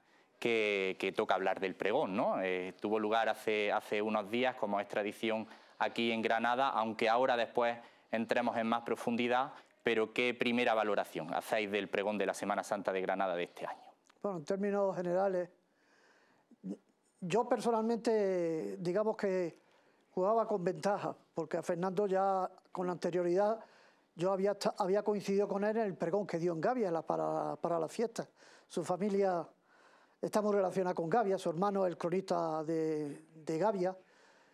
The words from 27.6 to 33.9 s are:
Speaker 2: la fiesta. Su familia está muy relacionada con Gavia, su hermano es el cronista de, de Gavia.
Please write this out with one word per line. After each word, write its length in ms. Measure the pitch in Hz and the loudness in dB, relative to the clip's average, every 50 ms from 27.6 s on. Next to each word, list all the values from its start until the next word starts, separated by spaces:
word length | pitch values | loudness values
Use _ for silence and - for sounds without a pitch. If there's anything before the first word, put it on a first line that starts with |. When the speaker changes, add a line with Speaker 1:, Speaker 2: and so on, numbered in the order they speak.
| - 170 170 170 | 0 0 0 0
Speaker 2:
la 80 | 160 147 | 0 -2
fiesta. 400 | - - 233 226 226 - 156 - _ _ - - - - - - | -2 -2 -4 -2 -2 -6 -10 -10 _ _ -20 -20 -20 -20 -16 -10
Su 160 | - 185 165 | -6 -4 -2
familia 640 | 135 180 165 190 214 196 196 196 190 180 170 151 - - _ _ _ _ - - - - - _ _ _ _ | -2 0 0 0 0 2 2 2 2 2 0 -2 -6 -12 _ _ _ _ -20 -20 -20 -20 -20 _ _ _ _
está 200 | - 170 - 220 | -4 -2 0 0
muy 120 | 202 208 202 | 2 2 4
relacionada 400 | 202 190 180 - 190 185 185 180 | 2 2 2 0 0 0 0 -2
con 160 | - 165 165 | -2 0 2
Gavia, 280 | 185 233 226 196 190 185 | 2 2 2 2 0 0
su 120 | - 180 | 0 -2
hermano 360 | 160 160 190 202 196 196 190 | 0 0 0 2 2 2 0
es 60 | 185 | 0
el 60 | 170 - | 0 -2
cronista 640 | - 170 170 190 190 190 185 170 170 165 156 156 156 | -2 -2 -2 -2 0 0 0 0 0 0 -2 -2 -2
de, 580 | 151 165 160 160 156 156 151 151 143 143 - - - - | -2 0 0 0 0 0 -2 -4 -6 -8 -10 -14 -20 -20
de 240 | 160 156 143 160 156 | -12 -6 -4 -2 0
Gavia. 400 | 180 220 214 196 175 185 | 2 0 2 0 0 -2